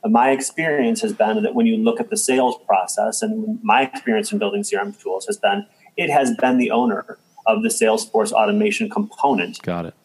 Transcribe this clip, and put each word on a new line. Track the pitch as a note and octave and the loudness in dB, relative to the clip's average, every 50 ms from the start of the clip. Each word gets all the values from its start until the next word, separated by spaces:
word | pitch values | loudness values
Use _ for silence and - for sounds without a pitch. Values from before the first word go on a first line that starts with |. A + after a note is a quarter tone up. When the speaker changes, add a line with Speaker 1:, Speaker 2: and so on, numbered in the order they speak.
| - | 0
Speaker 1:
my | G#2+ A2 A#2 B2+ C3+ | 2 4 4 4 4
experience | C#3 C3+ - - - - D#3+ D#3+ D3 D3 - A#3 A3+ A3+ | 2 0 -2 -8 -6 -4 -2 -2 0 0 0 0 0 0
has | - G#3+ | -2 -4
been | G#3 - G#3+ G#3+ A3 G#3+ | -2 0 0 0 0 0
that | G#3 - B3 | -2 -2 0
when | A#3+ A#3 | 2 2
you | A3+ A3+ | 2 2
look | A3 A3 A#3 A#3 - | 2 2 0 0 0
at | A#3 - | -4 -6
the | - | -4
sales | - - - B2+ C3 B2+ B2 A2 - - - | -4 -2 0 2 2 2 0 0 -4 -2 0
process, | G2+ F#2+ F2+ - - - G#2 A2 A2 - | 0 0 0 -2 -2 -2 -2 -2 -2 -2
and | A2+ A2 - A2 G#2+ G#2+ - A#3 - | -4 -4 -2 -4 -4 -4 -6 -4 0
my | G#3 G#3+ B3+ | 2 2 2
experience | C4+ C4 - - - A#3+ A3+ G#3+ G#3 - | 2 0 -4 -8 -4 0 0 0 0 -2
in | G#3+ G3+ | -4 -2
building | G#3+ G3+ G3 G3+ | -2 -2 -2 -2
C | G3+ - G#3 | -4 -2 -4
R | G3 | -4
M | G3+ G3+ | -4 -6
tools | G3+ _ _ G3 F#3+ - - | -8 _ _ -6 -6 -6 -4
has | - G3+ | -6 -6
been, | - - G3+ G3+ G3+ G#3 _ _ _ _ _ _ | 0 0 0 0 0 -4 _ _ _ _ _ _
it | - F3 D3+ | -6 -2 2
has | D3 C#3+ C3+ B2 A2+ | 2 2 2 2 0
been | - - B2+ B2+ B2+ | 0 0 2 2 2
the | A#2+ - | 2 2
owner | - A#2 B2 A#2 G2+ - - - - _ _ _ _ - - | 0 0 2 0 0 -2 -6 -12 -18 _ _ _ _ -4 0
of | A2+ A2 G#2+ A2 | 0 0 2 0
the | A2+ | -2
Salesforce | - - A2+ A2 A2 A2 - - - - G#3 G#3+ | 0 2 2 2 2 0 -2 0 0 0 0 2
automation | - - A2 - G#3 G#3 G#3+ G#3+ G#3 - A3+ G#3 | 2 2 2 2 2 2 2 0 0 -2 -6 -4
component | - A3 G#3 - - - - C#3+ C3+ F#2+ F2+ F2+ - - | -2 -4 -4 -4 -6 -2 0 0 0 0 -2 -4 -8 -10
Speaker 2:
Got | - - F2 F2 E2+ | -8 -6 -6 -6 -6
it. | E2+ - _ | -10 -12 _